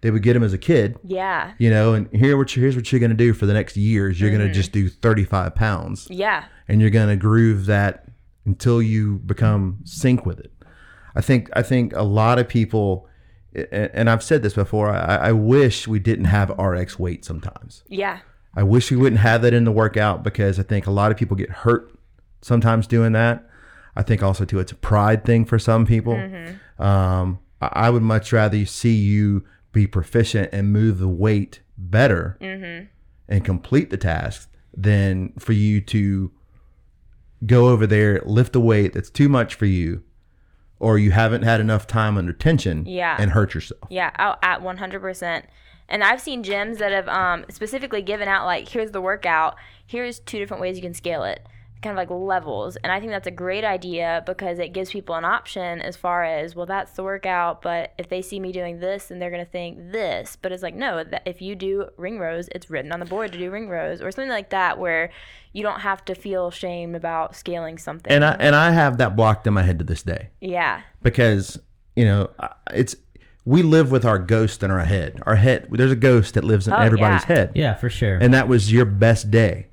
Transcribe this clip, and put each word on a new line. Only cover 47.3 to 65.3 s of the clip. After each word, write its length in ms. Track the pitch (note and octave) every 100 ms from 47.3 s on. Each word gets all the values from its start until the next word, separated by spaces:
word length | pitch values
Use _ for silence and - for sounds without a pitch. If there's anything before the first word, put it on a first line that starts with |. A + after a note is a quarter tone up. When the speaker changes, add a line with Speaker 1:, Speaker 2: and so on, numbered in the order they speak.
| E3+ -
Speaker 2:
specifically 520 | - G#3+ C4+ C4 A3
given 260 | F#3+ G#3 G3+
out, 180 | G3 F3+
like, 220 | F3 -
"Here's 240 | A#3+ A3
the 100 | G3+
workout. 540 | F#3 G3+ F3+ D#3+ D#3+ - - - _
Here's 340 | A#3+ B3 A#3
two 200 | - A3
different 220 | G3+ G3+
ways 160 | F#3 F#3
you 40 |
can 120 | F3+ F3
scale 280 | F3 D#3+
it." 220 | G2 F2+ - - - -
Kind 80 | G#3+
of 60 | G3
like 120 | F3
levels. 680 | F3+ F#3+ F#3 D#3+ G#2+ A2 F3+
And 140 | -
I 80 | F#3
think 120 | A3
that's 160 | G3+ F#3+
a 40 |
great 320 | F3 F3+ G3
idea 600 | A3 F#3 F3+ E3+ E3+ E3 E3
because 320 | F#3 F#3+ F3
it 120 | E3+
gives 200 | F3+ F#3+
people 220 | G#3 F#3+
an 120 | E3 E3+
option 560 | A3 - - F3 E3+
as 140 | - F3
far 280 | F3+ F3
as, 320 | E3+ D#3+ D#3+ E3+
"Well, 100 | F3
that's 280 | G3 -
the 100 | -
workout, 580 | F#3+ G3 F#3+ F3+ E3+ -
but 320 | - E3+ D#3+ -
if 100 | F3
they 140 | F#3
see 160 | F#3 G3+
me 120 | F#3+
doing 280 | F#3 F3 E3+
this, 300 | F3+ G3 -
then 100 | F3+
they're 100 | F3+
gonna 160 | F3 F3
think 460 | F3+ F3 - F3
this." 440 | G#3+ F#3+ F#2+ - -
But 100 | F#3+
it's 120 | F#3
like, 100 | F3+
no, 300 | E3+ C4 E3+
that 180 | E3 F3 -
if 120 | F3
you 100 | F#3 G3+
do 340 | F#3+ G3 G3 -
ring 200 | F3+ A3
rows, 320 | E3+ E3 F3
it's 180 | - E3+
written 200 | D#3 C#3
on 80 | E3+
the 60 | E3+
board 260 | F#3 A3
to 40 | F3
do 140 | F3+
ring 180 | G3+ A3
rows 320 | E3+ D#3+ E3
or 80 | F#3
something 200 | G3 C4+
like 180 | A#3 G3+
that 300 | G3 F3+ -
where 320 | F3+ E3 E3+ - -